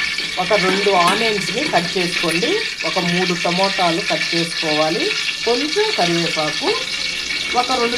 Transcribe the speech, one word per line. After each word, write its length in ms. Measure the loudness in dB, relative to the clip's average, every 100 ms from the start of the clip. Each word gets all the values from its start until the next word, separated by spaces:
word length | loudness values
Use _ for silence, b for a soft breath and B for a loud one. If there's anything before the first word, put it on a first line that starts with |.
| -4 -4 -6 -4
ఒక 120 | 0 2 2
రెండు 260 | 2 4
ఆనియన్స్‌ని 720 | 4 4 2 0 0 -2 -2 0
కట్ 240 | 0 0 -2
చేసుకోండి. 520 | -2 0 0 0 2 0 -2 -4 -2
ఒక 100 | 0 0
మూడు 220 | 2 0 0
టమోటాలు 580 | 0 2 0 2 2 2 0
కట్ 180 | -2 0 -2
చేసుకోవాలి. 720 | -2 -2 -2 2 2 2 0 -2 -4 -4 0
కొంచెం 400 | 0 0 0 0 2
కరివేపాకు, 720 | 2 2 0 0 -2 -2 -2 -2 -2 -6 -4 -6 -4 -4 -2 0
ఒక 120 | 0 2
రెండు 160 | 0